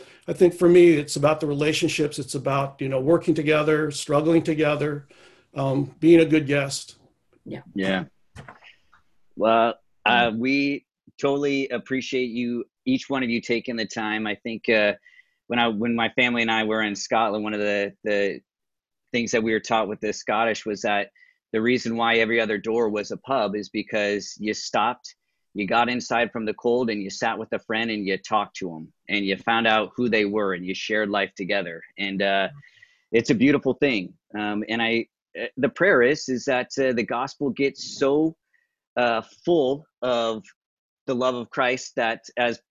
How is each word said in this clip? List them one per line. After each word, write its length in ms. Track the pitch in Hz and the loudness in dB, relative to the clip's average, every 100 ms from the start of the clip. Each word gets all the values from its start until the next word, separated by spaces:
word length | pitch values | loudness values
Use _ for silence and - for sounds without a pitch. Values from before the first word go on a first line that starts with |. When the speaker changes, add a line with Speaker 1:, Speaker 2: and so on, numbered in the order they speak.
| - - - | -20 -16 -4
Speaker 1:
I 40 | |
think 220 | 170 175 | 4 4
for 140 | 175 175 | 6 6
me, 240 | 175 175 | 10 10
it's 240 | 147 143 147 | 8 2 0
about 240 | - 156 | 2 2
the 80 | 151 | -2
relationships. 720 | 143 151 151 160 160 147 - | 0 0 2 0 0 -2 -4
It's 160 | 123 139 | -8 -6
about, 400 | 135 139 139 - | -2 -2 -2 -4
you 80 | 135 | -4
know, 120 | 131 | 0
working 340 | 135 165 - | 2 2 2
together, 560 | 156 147 151 147 151 151 | 0 2 2 4 2 0
struggling 520 | 143 - 143 156 165 | -6 0 0 4 2
together, 640 | 160 156 147 143 147 143 - - - _ _ | 2 0 0 0 -2 -6 -12 -20 -20 _ _
um, 400 | 139 135 139 139 - | -4 -2 -2 -4 2
being 220 | 160 170 | 8 8
a 40 | |
good 220 | 156 156 135 | 8 4 2
guest. 480 | 143 139 - - - _ _ _ _ | -2 -2 -8 -12 -20 _ _ _ _
Speaker 2:
Yeah. 180 | - - - | -14 -14 -10
Speaker 3:
Yeah. 300 | 98 95 92 76 _ _ - - - - _ _ _ _ _ _ | -4 -2 -2 -4 _ _ -20 -20 -20 -20 _ _ _ _ _ _
Well, 400 | - 107 113 117 - _ _ 107 | 0 2 4 2 -2 _ _ 2
uh, 240 | 120 120 | 4 2
we 520 | 113 127 139 139 143 _ _ _ - | 0 0 0 0 -4 _ _ _ -4
totally 480 | 139 143 143 139 135 | -2 0 0 -2 -2
appreciate 600 | 120 - 131 - 127 123 | -6 -4 -6 -2 -4 -4
you, 340 | 120 120 120 - _ | -4 -4 -4 -8 _
each 260 | 131 131 - | -2 -2 -2
one 140 | 135 | -4
of 60 | 123 | -2
you 100 | 117 | -4
taking 340 | - 117 127 | -2 -4 -4
the 120 | 117 107 | -6 -6
time. 420 | 117 107 110 107 | -6 -4 -4 -4
I 80 | 101 | -6
think, 320 | 117 110 - | -8 -6 0
uh, 240 | 110 104 101 _ _ _ _ - | 2 2 0 _ _ _ _ -4
when 100 | 120 | 0
I, 80 | 117 | 0
when 300 | 104 117 117 | 0 -2 0
my 120 | 113 | -2
family 320 | - 123 120 | 0 0 0
and 100 | 113 | 0
I 100 | 113 | 0
were 200 | 107 110 | 0 0
in 120 | 107 | -2
Scotland, 480 | 101 - 113 113 107 | -4 -2 0 0 -2
one 100 | 107 | -4
of 80 | 104 | -2
the, 320 | 104 101 101 - | -2 -2 -4 -6
the 360 | 107 101 98 - _ _ _ _ _ _ _ | -2 0 -2 -4 _ _ _ _ _ _ _
things 220 | 120 113 | -4 0
that 100 | 117 | 0
we 100 | 110 | 0
were 80 | 107 | -2
taught 280 | - 110 101 | 0 0 0
with 120 | 107 | -4
the 120 | 107 | -6
Scottish 520 | - - 107 117 107 | -6 -2 0 0 -2
was 180 | 110 101 | -6 -4
that 260 | 107 101 101 _ _ _ - | -2 -2 -4 _ _ _ -6
the 80 | 110 | -2
reason 360 | 117 123 117 117 | 0 0 -2 -2
why 200 | 117 117 | 2 2
every 240 | 110 117 | 2 2
other 180 | 110 104 | 0 -2
door 300 | 110 113 110 | -2 0 0
was 220 | 107 - | -2 -6
a 60 | 95 | -10
pub 360 | 127 135 104 | -4 -2 -2
is 140 | 104 95 | -4 -6
because 680 | 107 - 110 101 104 - - | -8 -4 -2 -2 -2 -6 -8
you 160 | 104 | -6
stopped, 600 | 104 - 113 113 123 - - _ _ _ | -6 -4 -2 -2 -4 -12 -20 _ _ _
you 120 | 101 101 | -6 0
got 240 | 117 120 | 0 0
inside 420 | 123 - 120 113 | -2 -2 0 0
from 140 | 120 107 | -4 -6
the 80 | |
cold, 340 | 104 120 123 117 | -4 0 0 0
and 140 | 104 | -4
you 80 | 95 | -6
sat 280 | - 113 107 | -4 -4 -4
with 140 | 113 | -6
a 60 | 110 | -8
friend 320 | - 113 117 | -4 -4 -2
and 160 | 107 98 | -4 -2
you 100 | 95 | -4
talked 400 | - 107 98 - | 0 -2 -2 -8
to 180 | 90 | -10
'em, 160 | 80 82 _ - | -10 -16 _ -6
and 140 | 101 | -4
you 120 | 98 95 | -2 -2
found 300 | - 113 113 | 0 2 4
out 260 | 110 104 | 2 0
who 140 | - 123 | -2 0
they 160 | 107 | 2
were, 300 | 101 107 98 | 0 0 -2
and 100 | 90 | -4
you 100 | 90 | -6
shared 360 | 92 - 107 104 | -6 -4 -2 0
life 200 | 101 98 - | -2 -2 -6
together. 460 | 90 101 87 80 - - | -4 -2 -4 -10 -14 -8
And, 240 | 98 98 | -6 -2
uh, 260 | 98 98 92 - - _ _ _ - | 0 0 -2 -6 -20 _ _ _ -2
it's 180 | 117 117 | 0 2
a 60 | |
beautiful 400 | 110 139 135 135 | 2 4 2 0
thing. 400 | - 143 107 87 - _ | 0 0 0 -6 -14 _
Um, 300 | 107 104 104 107 | -6 -4 -4 -4
and 100 | 113 | -2
I, 260 | 113 117 - _ _ 85 | 0 -2 -4 _ _ -10
uh, 80 | 117 - | -10 -2
the 100 | 127 | -2
prayer 320 | - 190 135 | 2 4 4
is, 260 | 123 151 - | 4 2 -4
is 160 | 123 139 | -4 -2
that, 240 | 123 123 139 | -2 -2 -2
uh, 140 | 131 | -2
the 100 | 120 | 0
gospel 480 | 104 123 135 - 139 | -2 -4 -6 -6 -6
gets 480 | 113 139 - - - | -2 -4 -4 -12 -2
so, 360 | 135 147 160 - _ _ _ _ _ 120 | 0 2 0 -4 _ _ _ _ _ -2
uh, 240 | 120 113 - _ | 0 0 -6 _
full 420 | 170 170 131 143 - - | 0 2 2 -2 -8 -6
of 420 | 127 117 113 110 - _ _ _ _ _ - | -2 0 0 -4 -10 _ _ _ _ _ -6
the 80 | |
love 200 | 123 127 | -2 0
of 160 | 123 113 | -2 -6
Christ 460 | 143 123 127 - 131 | -2 0 -2 -6 -4
that, 280 | 113 110 - 120 | -4 -4 -8 -2
as 240 | 120 110 _ | -2 -2 _